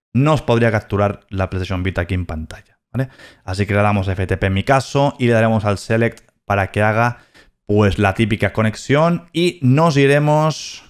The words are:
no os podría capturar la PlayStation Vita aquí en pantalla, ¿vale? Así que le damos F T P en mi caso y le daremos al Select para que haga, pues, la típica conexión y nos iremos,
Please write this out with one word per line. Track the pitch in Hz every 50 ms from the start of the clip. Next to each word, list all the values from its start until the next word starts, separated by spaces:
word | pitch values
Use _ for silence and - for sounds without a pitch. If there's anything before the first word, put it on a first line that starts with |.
| _ _
no | - 120 139 151 156
os | -
podría | - - 117 117 117 113
capturar | 107 104 - - 101 98 101 101 101 - _ -
la | 98 95 95 92
PlayStation | 95 92 92 - 95 92
Vita | 90 95 87 92
aquí | 87 87
en | 92 90 87
pantalla, | - 82 78 78 - - - - _ _ _ _ _
¿vale? | - 123 135 127 - - - - - _ -
Así | 92 92 98 101
que | 98
le | 98 104
damos | 104 104 104 101 92 98
F | 92 98 95
T | - 95
P | 92 101 95
en |
mi | 95 98
caso | - - 139 135 - - - 139 143 143 - -
y | 127
le | 120
daremos | 117 110 113 113 110 107 101
al | 104 101 -
Select | - - 113 113 117 110 - - _ _ _ _ _
para | - 101 101 95 -
que | - 104
haga, | 104 110 107 113 120 123 120 - _ _ _ - - _ _ _ _
pues, | - 104 104 104 98 92 -
la | 101 98
típica | 95 - 113 104 113 - 104 98
conexión | - 110 110 107 - - - - 135 147 160 170 170 - - -
y | - 160 175 175 175 -
nos | 135 123 135 151 165 170 139
iremos, | 143 139 135 143 147 147 151 151 151 156 156 147 - - - - - -